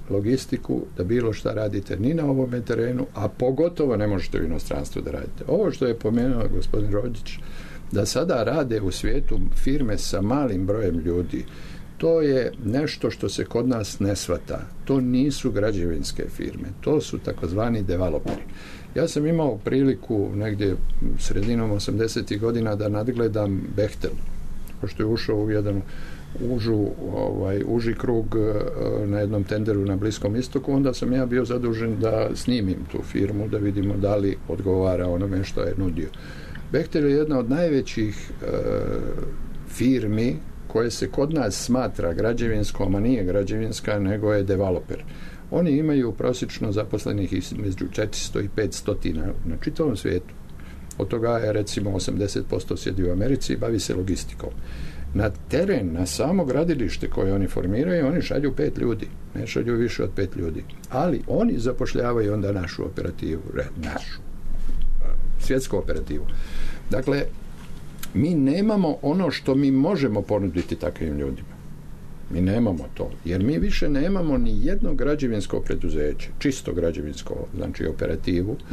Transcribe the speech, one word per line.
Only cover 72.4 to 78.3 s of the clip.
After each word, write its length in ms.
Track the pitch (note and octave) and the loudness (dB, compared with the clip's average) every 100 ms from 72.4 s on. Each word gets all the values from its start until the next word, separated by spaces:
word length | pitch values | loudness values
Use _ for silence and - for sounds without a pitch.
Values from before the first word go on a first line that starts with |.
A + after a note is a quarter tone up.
nemamo 440 | F#2 A2 A2+ D#2+ C2+ | 2 2 2 0 -6
to, 160 | - - - | -6 -6 -6
jer 180 | E2+ F#2+ | -4 0
mi 160 | A2+ E3 | 2 2
više 300 | G3+ - D#3+ | 2 4 4
nemamo 500 | C#3 E3+ G3 D#3+ B2+ | 4 2 2 2 4
ni 280 | A#2 - C#3+ | 4 4 4
jedno 280 | G3 A#2+ | 4 4
građevinsko 640 | C3+ B2+ D3 B2+ G#2+ - G#2 | 4 2 2 0 0 -2 -2
preduzeće, 680 | - G2+ E2+ D#2 D2 C#2+ - - | 0 0 0 2 0 -2 -4 -2
čisto 360 | C#3+ C3 - | -2 -2 -4
građevinsko, 600 | E2+ E2 D2 D2 C#2 - - - F2 | 0 0 -2 -6 -8 -6 -6 -6 -6
znači 300 | E2 - - | -6 -4 -4
operativu, 720 | - - D#2+ - | -2 -2 -2 0